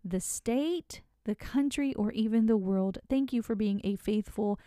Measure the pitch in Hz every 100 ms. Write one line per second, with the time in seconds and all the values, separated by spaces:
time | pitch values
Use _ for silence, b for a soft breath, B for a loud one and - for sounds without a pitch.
0 | 180 180 - - - 247 311 349 - -
1 | - _ - 214 - 269 277 - 277 -
2 | 208 - 220 226 220 220 185 190 190 -
3 | - 269 269 240 226 208 214 202 190 202
4 | - 214 - - 208 202